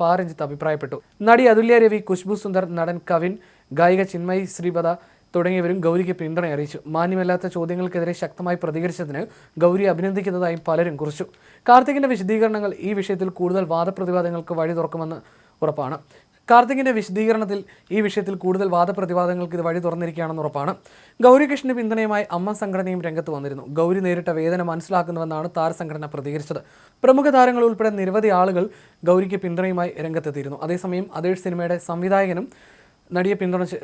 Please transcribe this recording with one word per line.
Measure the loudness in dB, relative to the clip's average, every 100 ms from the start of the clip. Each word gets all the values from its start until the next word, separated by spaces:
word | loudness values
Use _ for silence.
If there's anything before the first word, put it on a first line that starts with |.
പാ | 0 2
രഞ്ജിത്ത് | 0 -6
അഭിപ്രായപ്പെട്ടു. | -8 -4 -4 -2 -4 -10 _ -4
നടി | 6 8
അതുല്യ | 8 6 6 6
രവി, | 6 2
കുശ്ബു | -2 -4 -2 -6
സുന്ദർ, | -4 -4 -4
നടൻ | -4 -4 -6 -2
കവിൻ, | 0 0 -6 -14 _ _
ഗായിക | 2 4 4
ചിന്മയി | 0 -4 -4 -4 -4
ശ്രീപദ | -6 -4 -2 -2 -4 -8 _ _ -2
തുടങ്ങിയവരും | 0 0 0 0
ഗൗരിക്ക് | 0 0 0
പിന്തുണ | -4 -4 -4 -4
അറിയിച്ചു. | -4 -6 -10 -6
മാന്യമല്ലാത്ത | -2 0 0 0 0 -2
ചോദ്യങ്ങൾക്കെതിരെ | -4 -4 -4 -4 -4 -4
ശക്തമായി | -4 -8 -6 -6 -4
പ്രതികരിച്ചതിന് | -4 -4 -4 -4 -8 -6 -8 -12 -18 2
ഗൗരി | 4 4
അഭിനന്ദിക്കുന്നതായും | 2 0 -2 -2 -2 -2 -2 -4 -2
പലരും | 0 0 -2
കുറിച്ചു. | -6 -6 -10 _ _ -10 8
കാർത്തികിന്റെ | 8 8 0 0
വിശദീകരണങ്ങൾ | 0 0 2 2 0 -4 -6
ഈ | -4
വിഷയത്തിൽ | -4 -2 -2 -4
കൂടുതൽ | -2 -2 0 0
വാദപ്രതിവാദങ്ങൾക്ക് | 0 -2 -2 -2 0 0 -4 -6
വഴി | -4 -2
തുറക്കുമെന്ന് | -2 -4 -4 -8 -10 -16 _ _ -4
ഉറപ്പാണ്. | -4 -2 -6 -6 -12 -20 _ _ 4
കാർത്തികിന്റെ | 6 6 2 0
വിശദീകരണത്തിൽ | 0 -2 -2 0 0 0 -6 -8 -20 -6
ഈ | -2
വിഷയത്തിൽ | 0 -2 -4 -4
കൂടുതൽ | -2 0 2
വാദപ്രതിവാദങ്ങൾക്ക് | 2 2 0 -2 0 0 -2 -4
ഇത് | -4
വഴി | -2 -2
തുറന്നിരിക്കുകയാണെന്ന് | -2 -4 -6 -4 -6 -4
ഉറപ്പാണ്. | -4 -4 -4 -6 -12 -20 -20 4
ഗൗരി | 8 8 6
കിഷന് | -2 -4
പിന്തുണയുമായി | -2 -2 -2 0 -2 -2
അമ്മ | -4 -4
സംഘടനയും | -4 -4 -2 -2 -4
രംഗത്ത് | -4 -6 -6
വന്നിരുന്നു. | -6 -6 -10 -8
ഗൗരി | -2 0 2
നേരിട്ട | 0 -2 -2
വേദന | -2 0 0
മനസ്സിലാക്കുന്നുവെന്നാണ് | -2 -6 -2 -2 0 -4 -6 -6 -6 -2
താരസംഘടന | -2 -2 -8 -8 -10
പ്രതികരിച്ചത്. | -8 -6 -8 -6 -10 -10 -20 -20 _
പ്രമുഖ | 6 6 6
താരങ്ങൾ | 6 6 6
ഉൾപ്പെടെ | 2 2 0
നിരവധി | 0 0 2 4
ആളുകൾ | 4 4 2 -2 -6 -20 _
ഗൗരിക്ക് | 2 4 4 -2
പിന്തുണയുമായി | -4 -2 -2 -2 -4 -4
രംഗത്തെത്തിയിരുന്നു. | -4 -4 -4 -6 -8 -8
അതേസമയം | -4 -4 -4 -6 -6 -4
അതേ | -2
സിനിമയുടെ | -2 -4 -4 -2 -4
സംവിധായകനും | -4 -4 0 2 2 -2 -6 -14 -20 -20 _ _ _
നടിയെ | -2 0
പിന്തുണച്ച് | 0 0 -2 -2 -4